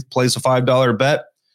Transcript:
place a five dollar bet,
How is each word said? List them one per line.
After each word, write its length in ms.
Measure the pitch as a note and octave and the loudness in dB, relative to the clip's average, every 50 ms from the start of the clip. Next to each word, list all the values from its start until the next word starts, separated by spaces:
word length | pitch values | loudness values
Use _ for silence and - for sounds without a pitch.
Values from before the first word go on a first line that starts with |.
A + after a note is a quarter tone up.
| C#3 - | -4 -4
place 280 | - C3 B2+ B2+ A#2+ C3 | -4 -2 -2 0 -2 -2
a 20 | |
five 260 | - C3 C3 B2+ B2+ | -2 0 0 0 2
dollar 280 | B2+ B2+ B2+ C3 B2 A#2 | 2 2 2 2 0 0
bet, 320 | G#2 C3 C#3 D3+ - - - _ _ _ _ _ | 0 0 0 0 -2 -4 -10 _ _ _ _ _